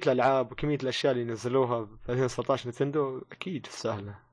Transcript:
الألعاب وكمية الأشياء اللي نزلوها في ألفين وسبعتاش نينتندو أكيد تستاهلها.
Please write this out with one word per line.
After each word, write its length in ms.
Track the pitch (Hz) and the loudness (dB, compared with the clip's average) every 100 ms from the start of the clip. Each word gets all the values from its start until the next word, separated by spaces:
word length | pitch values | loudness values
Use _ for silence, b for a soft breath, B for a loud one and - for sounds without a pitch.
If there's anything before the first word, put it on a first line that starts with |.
| 156 | 6
الألعاب 440 | 127 123 135 120 | 4 6 4 0
وكمية 260 | - 151 143 | -2 -2 0
الأشياء 300 | 131 - 143 | -2 2 2
اللي 100 | 123 | 2
نزلوها 640 | 117 110 120 131 123 120 104 | 0 -4 0 2 4 2 -4
في 240 | 110 - | -10 -4
ألفين 140 | 123 | 0
وسبعتاش 420 | 127 - 123 131 123 | 0 0 0 0 -2
نينتندو 560 | - 139 151 139 131 - | -2 0 0 -2 -4 -12
أكيد 340 | - 185 156 - | -12 -8 -8 -8
تستاهلها. 580 | - 113 107 101 101 _ | -6 -4 -4 -8 -14 _